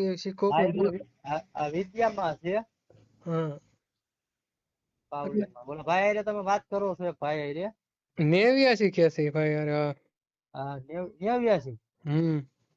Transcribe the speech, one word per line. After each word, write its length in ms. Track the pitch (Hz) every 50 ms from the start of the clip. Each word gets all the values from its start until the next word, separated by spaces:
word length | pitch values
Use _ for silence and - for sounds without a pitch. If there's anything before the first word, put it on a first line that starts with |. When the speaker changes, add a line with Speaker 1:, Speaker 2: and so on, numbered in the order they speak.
| 196
Speaker 1:
એ 140 | 190 185
સિક્કો 280 | 175 - 196 190 - 202
Speaker 2:
હા, 120 | 202 196
Speaker 1:
પણ 120 | 160 180 190
Speaker 2:
એમાં 60 | 165
Speaker 1:
બોલ- 160 | - 196 196
Speaker 2:
વી-, 160 | 175 196 - _ _ _
આ, 200 | - 139 151 165 - _ -
આ 140 | - 151 147
વીડિયામાં 680 | 151 175 196 185 196 226 226 220 208 202 185 165 147
છે. 160 | - 160 175 190 220 226 _ _ _ _ _ _ - _ _ _ _
Speaker 1:
હા. 340 | - 170 165 165 160 151 143 - _ _ _ _ _ _ _ _ _ _ _ _ _ _ _ _ _ _ _ _ _ _ _ _ _ _ _ _ _ -
Speaker 2:
પાવલીમાં. 540 | 147 143 143 - 214 208 202 - - 120 123
બોલો, 160 | 135 147 156 147
ભાઈ 240 | 156 170 190 202
હારે 160 | 208 208 214 202
તમે 200 | 214 208 208 190
વાત 200 | 190 202 208 -
કરો 300 | - 202 202 202 196 175
છો, 100 | - 180
એક 120 | 175 156 -
ભાઈ 220 | 147 147 151 151
હારે. 240 | 147 143 143 160 185 220 - _ _ _ _ _ _ _ -
Speaker 1:
નેવ્યાસી 760 | - 156 151 165 185 214 247 262 269 269 254 233 196 214 185
કે 120 | 185 175 165 160
છે 220 | - - 151 147
ભાઈ 240 | 139 156 156 151 151
હારે, 180 | 151 151 151 147
હા. 200 | 147 147 147 139 _ _ _ _ _ _ _ _ _ _ _ -
Speaker 2:
હા, 200 | 139 135 139 143 139
નેવ-, 340 | 131 139 156 175 180 175 -
નેવ્યાસી? 640 | 151 180 214 247 247 240 226 202 160 120 135 117 113 _ _ _ _
Speaker 1:
હમ. 380 | - 151 147 160 165 165 156 147 135 _ _ _ _ _ _